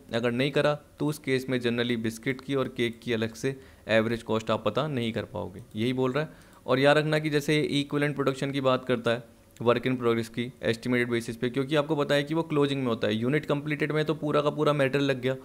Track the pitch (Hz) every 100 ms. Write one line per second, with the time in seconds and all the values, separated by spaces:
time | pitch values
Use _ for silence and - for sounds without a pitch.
0 | - 117 120 120 143 147 147 147 - -
1 | 147 151 - 131 131 127 123 120 120 117
2 | 113 113 139 135 - 139 127 - 117 117
3 | 123 113 113 - 135 135 - - - 110
4 | 110 117 - 110 113 110 107 110 151 131
5 | 117 110 104 95 92 95 - 107 120 127
6 | 127 135 156 - - - - 131 143 151
7 | 151 156 156 147 143 151 - 143 143 147
8 | 147 139 139 135 139 139 131 127 127 120
9 | 117 117 - - - - 117 120 131 127
10 | 117 117 113 - 120 - 104 110 123 123
11 | 120 117 117 117 123 127 135 151 143 147
12 | 143 143 143 160 160 147 143 139 127 113
13 | 107 110 123 151 151 143 151 147 151 151
14 | 151 156 151 147 147 147 151 147 135 143
15 | 139 131 127 131